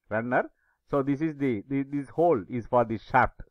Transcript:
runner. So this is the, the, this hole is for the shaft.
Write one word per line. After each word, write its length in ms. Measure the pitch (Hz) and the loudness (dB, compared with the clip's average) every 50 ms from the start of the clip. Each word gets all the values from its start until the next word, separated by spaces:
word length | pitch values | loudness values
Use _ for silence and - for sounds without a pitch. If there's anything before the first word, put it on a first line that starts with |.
| _ _ | _ _
runner. 400 | 104 110 117 123 127 170 277 311 - _ _ _ _ _ _ _ | -4 -4 -2 0 0 0 0 -2 -8 _ _ _ _ _ _ _
So 140 | 147 143 135 | -2 -2 0
this 160 | 139 143 135 | 0 -2 -2
is 160 | 160 160 147 | -2 -4 -4
the, 280 | 139 143 131 117 98 - | -2 -2 -2 -2 -2 -4
the, 160 | 131 139 139 135 | -4 -4 -4 -4
this 240 | 139 143 143 135 | -4 -6 -6 -8
hole 340 | 120 - 156 165 175 151 107 - - | -6 -2 2 2 4 2 2 0 -4
is 180 | 127 120 101 | -6 -8 -4
for 180 | - 127 123 120 | 0 2 2 2
the 120 | 110 113 | 2 -2
shaft. 440 | 101 - - - 127 117 - - - - - | -6 -6 0 2 2 2 2 0 -8 -18 -14